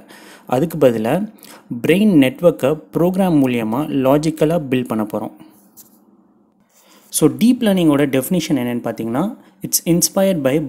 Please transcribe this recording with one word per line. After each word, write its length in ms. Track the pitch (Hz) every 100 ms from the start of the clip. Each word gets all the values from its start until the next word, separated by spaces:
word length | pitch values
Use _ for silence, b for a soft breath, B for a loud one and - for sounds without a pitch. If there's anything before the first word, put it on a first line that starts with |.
| - B B B B
அதுக்கு 240 | 127 170 160
பதிலா 320 | 135 113 110 175 214 - B B B 120
பிரெயின் 280 | 117 180 214 160
நெட்வொர்க்கை 480 | 131 - 175 - 131 156 -
ப்ரோக்ராம் 440 | 156 175 185 185 151
மூலியமா 380 | 131 123 110 123 151 143 131
லாஜிக்கலா 500 | 147 160 156 156 170 135
பில்ட் 180 | 127 120
பண்ண 140 | 110 104
போறோம். 200 | 107 113 - - _ _ - - _ _ _ _ _ _ _ _ b b b b
So, 140 | - 151 127
டீப் 200 | 226 254 214
லேர்னிங்கோட 400 | 190 160 139 147 131
டெஃபினிஷன் 440 | 147 180 160 139
என்னன்னு 220 | 123 120 117
பார்த்தீங்கன்னா, 360 | 113 113 127 202 - b b -
it's 140 | - 180
inspired 480 | 170 - 196 196 175 131
by 80 | 156